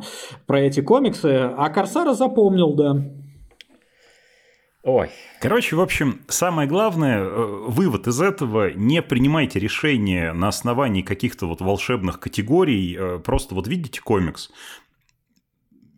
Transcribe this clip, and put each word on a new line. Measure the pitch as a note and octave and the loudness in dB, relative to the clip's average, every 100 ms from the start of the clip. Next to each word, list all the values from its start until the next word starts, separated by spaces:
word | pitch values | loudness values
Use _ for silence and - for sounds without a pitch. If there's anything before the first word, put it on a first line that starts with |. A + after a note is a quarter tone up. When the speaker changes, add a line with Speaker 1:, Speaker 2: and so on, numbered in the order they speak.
| - - - - - | -10 -16 -18 -12 0
Speaker 1:
про | C#3 | 2
эти | C#3 C#3+ | 2 2
комиксы, | D3 A#3+ C4 - D#3+ C3+ B2+ B2 | 4 4 4 0 2 2 2 0
а | D3 | -2
Корсара | D#3 F#3+ G4 E4+ | 0 -2 0 0
запомнил, | A#3 B3+ B3+ G3+ F#3+ E3 D3 | 2 0 4 4 4 2 4
да. | D3 C#3 - - - - - _ - _ _ _ _ _ _ _ _ _ _ _ | 2 2 -2 -10 -20 -20 -20 _ -20 _ _ _ _ _ _ _ _ _ _ _
Speaker 2:
Ой. | - B2+ E2 - - - | 0 0 0 -6 -20 -6
Speaker 3:
Короче, | - A3 - D#3 | 0 0 0 0
в | |
общем, | F3+ - D3 - - | 0 0 -2 -2 -6
самое | - F3 E3 C#3 | -2 0 0 0
главное, | E3+ A3 E3 D3 A2 | 2 0 2 2 2
э, | F#2+ G2+ A2+ G2+ G#2+ | 0 -2 -2 -4 -4
вывод | A#2 F#3+ G#2+ A#2 | 2 2 2 0
из | B2 | 0
этого: | F#3+ G3 C3 G#2+ G2 D2+ | 2 0 0 2 0 2
не | G#2+ E3 | 2 2
принимайте | D#3+ B2+ C3 D#3 B2+ - | 2 2 2 2 0 0
решения | G#2 - D#3 C3+ G2+ F2+ E2 | -2 -2 0 2 2 0 0
на | E2+ G2 | 0 -2
основании | G2+ A#2+ A#2+ C#3 G2 | -2 -2 0 0 0
каких-то | F2+ G2 B2 - F2+ | -2 -4 -6 -4 -6
вот | E2 | -4
волшебных | F#2 G2+ - B2 F#2 E2 | -2 -2 -2 -2 -2 -6
категорий, | - - G#2 D#3+ F3+ G#2+ F#2 F2 | -8 -6 0 2 2 0 -2 -4
э, | F#2 F2+ | -6 -6
просто | - A#2 - F#2+ | -2 -4 -4 -6
вот | G2 | -4
видите | F3+ D3+ - | -4 -6 -10
комикс, | - G#2+ E2+ - - - - - _ _ _ _ _ _ _ _ _ _ _ | -2 0 0 -4 -16 -18 -20 -20 _ _ _ _ _ _ _ _ _ _ _